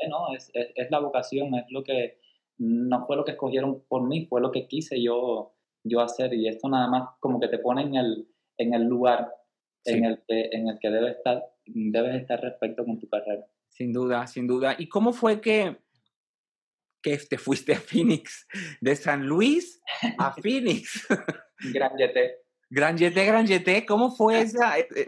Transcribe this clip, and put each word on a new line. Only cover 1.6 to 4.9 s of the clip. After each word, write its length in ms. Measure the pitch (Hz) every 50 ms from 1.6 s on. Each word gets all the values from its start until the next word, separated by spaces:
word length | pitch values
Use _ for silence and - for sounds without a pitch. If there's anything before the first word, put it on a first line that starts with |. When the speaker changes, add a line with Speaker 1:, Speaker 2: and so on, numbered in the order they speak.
| 120 -
Speaker 1:
lo 140 | 127 135 135
que, 360 | - 135 127 120 - - _ _ _ _ _ _ _ _ -
no 480 | 117 113 117 120 123 127 127 127 127
fue 100 | - 143
lo 80 | 139 143
que 80 | -
escogieron 520 | - - 139 131 131 131 135 139 131 - _ -
por 180 | 131 127 123 127
mí, 180 | 151 165 160
fue 160 | - 123 123
lo 100 | 123 131
que 160 | - 127 127 -
quise 340 | 131 135 131 -